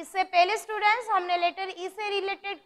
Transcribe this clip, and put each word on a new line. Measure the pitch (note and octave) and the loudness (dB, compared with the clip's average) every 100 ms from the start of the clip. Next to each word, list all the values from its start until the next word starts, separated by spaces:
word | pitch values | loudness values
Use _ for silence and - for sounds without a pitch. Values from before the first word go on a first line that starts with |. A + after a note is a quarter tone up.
इससे | D#4 F#4+ F#4 F4+ | -6 -2 2 4
पहले | F4+ G#4+ | 4 2
students | - G#4+ G#4 A#4 A4 | -4 0 2 2 2
हमने | G4 F4+ F4 | 0 2 2
letter | F4 F4+ F#4+ F4 | 2 0 -8 -6
ई | F#4 | -8
से | F#4+ G#4 | -6 -2
related | G4+ F#4+ G4 G4+ G4 | -2 -2 -6 -8 -10